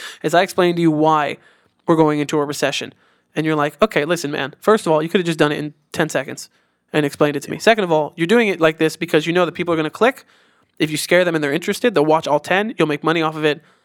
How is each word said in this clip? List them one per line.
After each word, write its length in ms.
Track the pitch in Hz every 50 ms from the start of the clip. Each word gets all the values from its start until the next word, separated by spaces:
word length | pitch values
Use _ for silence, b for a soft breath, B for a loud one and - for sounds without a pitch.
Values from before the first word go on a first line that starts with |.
| B B B B -
as 100 | 156 165
I 80 | 170
explain 360 | 196 180 - - 180 175 175 170
to 40 |
you 80 | 170 160
why 460 | 151 151 156 156 156 151 147 139 - b b b b b b b _ _ _
we're 120 | - 170 160
going 220 | 160 151 151 147
into 200 | 147 139 160 151
a 60 | 143
recession." 480 | 143 143 - 147 135 127 - - 135 - _ _ _ _ _ _ _ _
And 100 | 160 156
you're 100 | 156 156 151
like, 180 | 147 151 - -
"Okay, 240 | 214 214 - 160 143
listen, 260 | 160 175 165 - 143
man. 220 | 147 147 139 131 - -
First 240 | - 202 220 214 -
of 80 | 175 156
all, 100 | 151 156
you 60 | 165
coulda 140 | - 196 175
just 140 | 170 165 151
done 120 | 156 147
it 60 | 151 156
in 160 | 151 151 - _ _ _
ten 160 | - - 160 143
seconds 420 | - 135 139 - 127 - - - _ _ _ _ _ _ _ _ -
and 120 | 156 147
explained 300 | 143 - - 156 147 143
it 80 | 143 -
to 80 | -
me. 80 | 156 160
Second 240 | - 214 226 214 190
of 80 | 175
all, 220 | 160 156 147 - -
you're 120 | 165 170 170
doing 200 | 220 247 233 202
it 140 | 180 160
like 160 | 160 160 156 -
this 180 | 160 156 -
because 320 | - 170 - - 156 151 165
you 60 | 170
know 120 | 180 180
that 60 | 156 -
people 200 | - 170 170 165
are 40 | 160
gonna 120 | 156 151
click. 340 | - - 220 254 269 - b b b b b b b b b b b -
If 120 | 170 156
you 60 | 156 147
scare 280 | - - 175 180 185
them 100 | 175 165
and 80 | 156 147
they're 80 | 139
interested, 420 | 139 170 - 208 196 - - 247 202
they'll 120 | - 147
watch 200 | 156 156 165 - -
all 120 | 147 147
ten. 340 | - - 180 196 208 226 - -
You'll 100 | 160 151
make 160 | 147 147 -
money 180 | 156 165 170
off 140 | 160 156 160
of 80 | 156 156
it. 180 | 151 147 160 b b b b